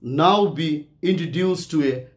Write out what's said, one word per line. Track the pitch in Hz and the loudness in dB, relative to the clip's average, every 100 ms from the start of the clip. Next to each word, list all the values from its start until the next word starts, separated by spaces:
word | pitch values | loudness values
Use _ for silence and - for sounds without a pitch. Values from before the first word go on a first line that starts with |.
now | 123 143 175 208 202 | -6 2 4 4 2
be | 139 160 147 - _ | 0 -4 -4 -8 _
introduced | 175 175 160 160 185 175 - | -2 -2 -2 -2 -2 -2 -4
to | 156 135 | -2 0
a | 127 - | -2 -8